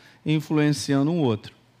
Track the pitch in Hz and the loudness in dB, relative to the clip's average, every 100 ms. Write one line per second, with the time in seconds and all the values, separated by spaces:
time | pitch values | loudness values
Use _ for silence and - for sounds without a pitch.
0 | - - - 156 147 156 147 143 - 139 | -20 -10 -2 -2 0 2 2 0 0 0
1 | 147 175 131 107 - - _ _ | 0 0 0 -2 -6 -20 _ _